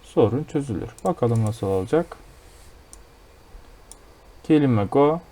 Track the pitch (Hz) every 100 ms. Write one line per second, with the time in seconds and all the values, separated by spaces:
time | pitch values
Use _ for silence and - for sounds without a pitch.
0 | - 175 107 123 156 151 139 90 - -
1 | 190 175 120 113 107 107 98 95 95 156
2 | 170 - - - - - - - - -
3 | - - - - - - - - - -
4 | - - - - - 156 139 113 98 139
5 | 147 165 -